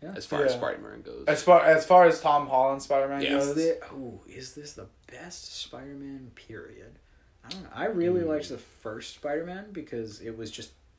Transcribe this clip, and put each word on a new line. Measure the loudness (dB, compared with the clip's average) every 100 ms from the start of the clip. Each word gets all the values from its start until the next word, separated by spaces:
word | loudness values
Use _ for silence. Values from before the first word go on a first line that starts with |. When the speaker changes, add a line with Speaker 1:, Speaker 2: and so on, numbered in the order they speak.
Speaker 1:
Yeah. | -16 -14
Speaker 2:
as | -6
far | -2
as | 0
Speaker 3:
Yeah. | 0
Speaker 2:
Spider-Man | -4 -6 -12 -16
goes. | -16 -6 0
Speaker 3:
As | 2
far, | 8 8
as | 8 6 8
far | 10
as | 10 6
Tom | 2 2 4
Holland | 2 4 0
Spider-Man | 0 0 0 -2
Speaker 2:
Yeah. | 0 0
Speaker 3:
goes. | 0
Speaker 1:
Is |
the, | 0 0 -2 -6
ooh, | -14 -14 -16 -18
is | -18 -16
this | -16 -18
the | -18 -20 _ -20
best | -18 -16 -16 -16 -14
Spider-Man, | -14 -14 -16 -14 -14 -14 -18
period? | -20 -18 -18 -16 -20 -20 -20 _ _ _ _
I | -18
don't | -16
know. | -14
I | -8 -4
really | -2 0 0
Speaker 2:
Hmm. | 0
Speaker 1:
liked | -4 -6
the | -14
first | -16 _ -12 -12 -14
Spider-Man | -12 -8 -6 -6 -12 -14
because | -14 -10 -10 -10 -12
it | -14 -12
was | -12
just | -14 -18 _ _